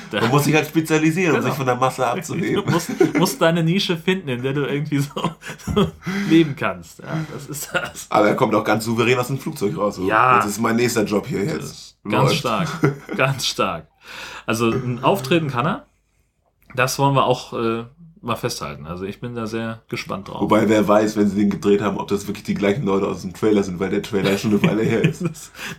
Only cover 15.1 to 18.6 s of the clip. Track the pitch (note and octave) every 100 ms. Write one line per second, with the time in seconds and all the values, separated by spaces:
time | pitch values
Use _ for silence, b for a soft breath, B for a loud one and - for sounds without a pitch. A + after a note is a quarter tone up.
15.1 | - - E3+ D3+ A#2+ D3+ A#3 - _ _
16.1 | _ _ _ _ _ - B2+ C3 - C#3
17.1 | C#3 A2 B2 - A#2 A#2 A#2 A#2+ - -
18.1 | - A#2+ A2 A#2+ -